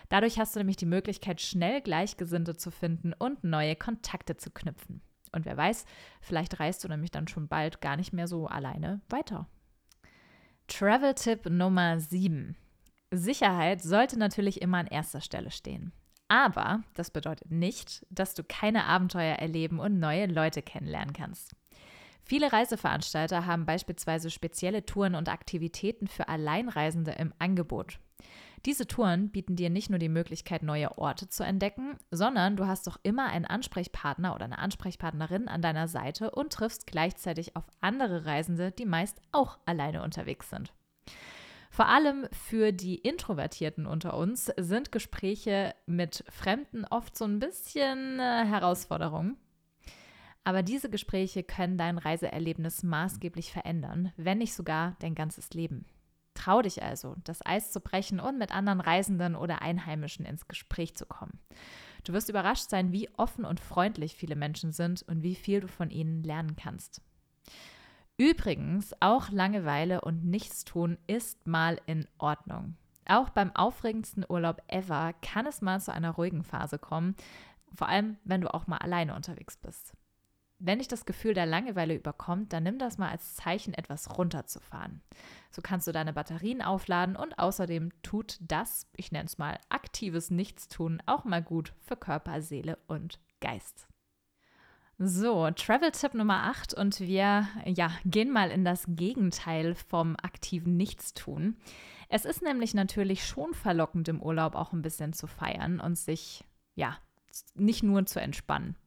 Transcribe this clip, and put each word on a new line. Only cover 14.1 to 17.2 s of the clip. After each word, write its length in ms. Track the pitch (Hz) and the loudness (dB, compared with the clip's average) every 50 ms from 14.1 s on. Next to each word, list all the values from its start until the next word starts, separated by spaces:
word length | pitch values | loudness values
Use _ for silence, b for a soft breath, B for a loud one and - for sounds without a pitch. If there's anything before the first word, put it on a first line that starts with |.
| 262 226 | 4 2
natürlich 420 | 214 202 - - 202 202 190 - | 2 2 2 2 2 0 0 0
immer 180 | - 180 180 175 | 0 2 2 2
an 80 | 175 - | 2 0
erster 340 | - 147 156 - - 143 | -2 -4 -4 -4 -6 -8
Stelle 300 | - - - - - - | -8 -6 -6 -6 -6 -6
stehen. 420 | - - - - 69 - - 175 - - - _ _ _ _ - | -8 -10 -8 -8 -8 -8 -10 -10 -12 -14 -20 _ _ _ _ 4
Aber 560 | 208 247 277 226 - - - - 180 226 214 - - | 6 8 8 6 4 2 0 0 0 -2 -2 -6 -8
das 160 | - 170 - | -8 -8 -4
bedeutet 400 | - 156 | -4 -4